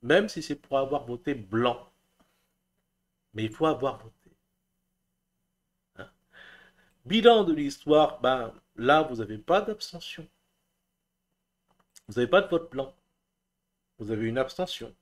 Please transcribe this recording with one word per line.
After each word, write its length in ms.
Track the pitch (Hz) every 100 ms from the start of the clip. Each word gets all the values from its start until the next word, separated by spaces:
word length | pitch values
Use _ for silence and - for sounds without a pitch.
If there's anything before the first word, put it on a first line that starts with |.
Même 300 | 120 165 214
si 120 | -
c'est 140 | 156 143
pour 220 | _ 135
avoir 260 | 135 143
voté 300 | 120 120 -
blanc. 560 | 135 95 110 123 117 - _ _ _ _ _ _ _ _ _ _ _ _ _ _
Mais 100 | 107
il 80 | 110
faut 140 | - 156
avoir 320 | 156 135 -
voté. 320 | - _ _ _ _ _ _ _ _ _ _ _ _ _ _ _ _ _ _ _
Hein ? 140 | 92 _ _ - - - - _ _ _
Bilan 400 | 120 202 220 226
de 80 | 185
l'histoire, 640 | 156 143 139 - 151 151 -
ben, 340 | 127 131 113 - _ -
là, 260 | 120 151
vous 140 | 156 120
n'avez 200 | 104 107
pas 240 | - 180
d'abstention. 680 | 208 214 - 175 - - 160 _ _ _ _ _ _ _ _ _ _ _ _ _ _ _ _ - -
Vous 60 |
n'avez 160 | 104 120
pas 100 | 180
de 80 | 190
vote 220 | 165 165
blanc. 240 | 131 135 _ _ _ _ _ _ _ _ _ _ _
Vous 120 | 107
avez 160 | 110 113
une 100 | 120
abstention. 580 | 131 - 180 - 117 -